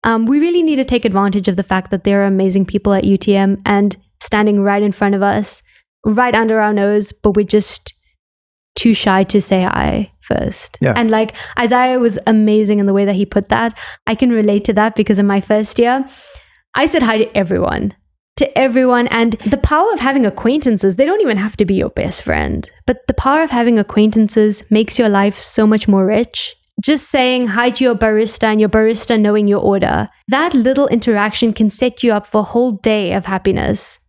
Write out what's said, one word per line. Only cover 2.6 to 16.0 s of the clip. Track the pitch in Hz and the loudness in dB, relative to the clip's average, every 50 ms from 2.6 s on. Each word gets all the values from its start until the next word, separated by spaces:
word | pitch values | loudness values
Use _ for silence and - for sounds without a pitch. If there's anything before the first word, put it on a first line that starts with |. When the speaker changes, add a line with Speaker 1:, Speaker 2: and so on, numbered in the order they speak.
| 190 | -2
Speaker 1:
people | - - 202 - 202 202 | 0 -2 -2 0 2 0
at | 190 - | 2 2
U | 196 196 | 2 0
T | 190 - - 202 | 0 2 0 2
M | 196 196 196 196 196 - | 2 2 2 0 -2 -2
and | - 202 202 208 208 190 - _ _ _ _ | 0 0 2 2 0 -2 -6 _ _ _ _
standing | - - - 208 214 214 208 202 | -8 -4 -2 0 0 2 2 0
right | 196 202 202 202 | 0 0 0 0
in | 208 208 | 0 -2
front | 190 - 208 202 202 | -2 -2 0 0 0
of | 196 | 0
us, | 196 202 - - 208 - - - _ _ _ _ _ _ _ _ - | 0 0 0 -2 -4 -6 -8 -12 _ _ _ _ _ _ _ _ -4
right | 214 214 220 247 247 226 | -2 0 2 0 2 2
under | 220 226 220 220 220 | 0 0 0 0 0
our | 214 214 214 | 0 0 0
nose, | 208 202 202 208 208 202 - | 0 0 2 0 0 -2 -4
but | - _ - 208 190 | -10 _ -2 0 0
we're | 208 208 | 0 0
just | 196 - 214 202 - - - _ - - _ _ _ _ _ _ _ _ _ _ _ _ _ _ _ _ | 2 0 0 0 0 -8 -10 _ -16 -20 _ _ _ _ _ _ _ _ _ _ _ _ _ _ _ _
too | - - 233 220 | 0 2 2 2
shy | - - 208 185 190 196 | 2 2 0 2 2 0
to | 190 - 208 | 2 0 0
say | 196 - 196 185 185 | 0 2 0 0 0
hi | - - - 69 73 - 220 208 - _ _ | -2 -2 -2 -2 -2 -2 -2 -4 -6 _ _
first. | _ - - - - - 196 - - - - - | _ -4 -4 -4 -2 -4 -6 -8 -12 -12 -6 -2
Speaker 2:
Yeah. | - 135 110 | 0 0 0
Speaker 1:
And, | 240 233 220 | 0 0 0
like, | 220 220 220 220 - - - - - - | 2 0 0 -2 -6 -16 -20 -10 -4 -2
Isaiah | 247 220 247 247 247 254 254 254 | 0 0 2 2 2 2 2 2
was | 240 233 196 170 - | 0 0 0 0 0
amazing | - 220 214 214 214 214 214 214 202 208 208 | 2 2 4 4 4 2 2 2 2 0 0
in | 202 | 2
the | 196 196 | 2 2
way | 196 202 | 2 2
that | 196 202 | 0 0
he | 185 202 | 0 -2
put | - - 214 196 - | 0 -2 -4 -2 0
that. | 233 226 226 233 220 - - - - - _ | -2 -2 -2 -4 -6 -8 -18 -18 -20 -10 _
I | - 226 | -6 -2
can | 220 262 247 | 0 0 0
relate | 233 226 214 208 202 208 208 | 2 2 2 2 2 0 0
to | - 214 | 0 2
that | 208 214 226 220 | 2 2 0 0
because | 220 214 - 214 190 | -2 0 0 2 2
in | 202 | 2
my | 202 196 196 | 2 0 0
first | 190 - 214 214 214 - - - | 0 0 0 0 0 -2 0 0
year, | 233 240 254 269 | 2 2 2 -2